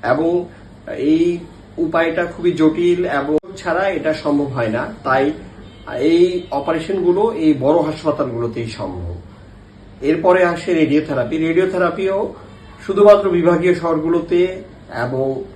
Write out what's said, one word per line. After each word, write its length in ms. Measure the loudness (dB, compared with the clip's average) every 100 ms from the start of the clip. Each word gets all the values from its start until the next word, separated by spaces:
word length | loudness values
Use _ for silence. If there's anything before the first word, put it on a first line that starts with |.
| 0
এবং 180 | 0 2 -2 -4 -14 -20 -20 -12 -4 0
এই 140 | 2 2 -2 -8 -20 -18 -6
উপায়টা 380 | -2 0 0 -2 -4
খুবই 200 | -2 -2 2
জটিল 400 | 2 4 0 0 0 -2
এবং 160 | -2 -2 -4 -8
ছাড়া 240 | -4 -2 0 -2
এটা 140 | -2 -2
সম্ভব 260 | 0 0 -2 -2
হয় 160 | -2 -2
না, 60 | -6 -8 -2
তাই 180 | 0 0 -2 -14 -20 -20 -18 -10 -2 2
এই 120 | 4 4 2 -4 -6
অপারেশনগুলো 640 | -2 -4 -2 -2 0 2 0 2
এই 80 | 2 2
বড় 140 | 2 2 2
হাসপাতালগুলোতেই 800 | -2 -4 -2 -4 -4 -6 -6 -8 -8
সম্ভব। 360 | -10 -8 -10 -12 -16 -20 -20 -20 -20 -20 -20 -6 -2
এরপরে 320 | 2 4 4 4
আসে 180 | 0 -2 0
রেডিওথেরাপি। 560 | 2 2 0 -4 -2 -2 0
রেডিওথেরাপিও 720 | 0 0 0 -2 0 -2 -2 -4 -8 -20 -20 -20 -16
শুধুমাত্র 400 | -6 4 8 8 6 2
বিভাগীয় 360 | 2 2 2 0
শহরগুলোতে 600 | 0 -2 0 -2 0 0 0 -2 -16 -20 -12 -6
এবং 220 | -4 -2 -2 -4 -10